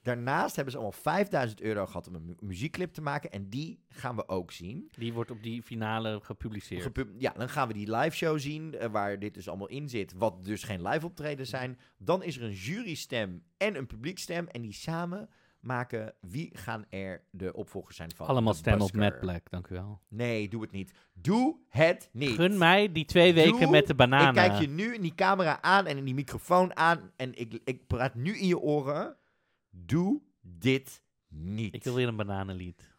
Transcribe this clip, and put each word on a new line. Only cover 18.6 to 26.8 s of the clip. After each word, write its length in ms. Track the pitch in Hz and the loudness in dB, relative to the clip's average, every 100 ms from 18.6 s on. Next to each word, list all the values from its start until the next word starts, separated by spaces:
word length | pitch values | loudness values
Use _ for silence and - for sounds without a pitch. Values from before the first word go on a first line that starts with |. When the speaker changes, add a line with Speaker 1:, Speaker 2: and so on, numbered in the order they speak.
| - 104 98 | 4 4 4
Speaker 2:
op 60 | |
Speaker 1:
Busker. 180 | 101 104 | 4 2
Speaker 2:
Matt 100 | - | 2
Black, 300 | 92 85 - | -4 -4 -6
dank 180 | 92 87 | -10 -8
u 80 | 90 | -10
wel. 260 | 101 104 _ | -10 -14 _
Speaker 1:
Nee, 420 | 107 120 113 104 | -6 -2 -2 -4
doe 120 | 113 | -6
het 100 | 107 | -8
niet. 200 | 98 92 _ _ | -10 -12 _ _
Doe 440 | 92 87 220 262 320 _ | -6 2 4 2 -2 _
het 420 | 127 165 175 - | 4 4 4 -6
niet. 240 | 110 139 120 | -4 -2 2
Speaker 2:
Gun 220 | 180 202 | 2 6
mij 340 | 170 190 208 | 6 6 4
die 140 | 160 151 | 0 4
twee 280 | 175 175 | 8 10
weken 260 | 165 160 233 | 10 8 8
Speaker 1:
Doe, 100 | 160 | 8
Speaker 2:
met 180 | 151 143 | 8 6
de 80 | 135 | 6
bananen. 320 | 123 135 143 127 | 8 10 8 8
Speaker 1:
ik 60 | - | 6
kijk 100 | 101 | 4
je 60 | 147 | 0
nu 260 | 151 226 233 | 0 -2 -2
in 60 | |
die 140 | 170 170 | -4 2
camera 460 | 190 196 165 143 | 2 4 2 2
aan 240 | 165 196 175 | 4 4 4
en 120 | 139 | -4
in 80 | 135 | -2
die 80 | |
microfoon 600 | 131 135 120 - 180 185 | -4 -4 -8 4 4 4
aan 360 | - | 4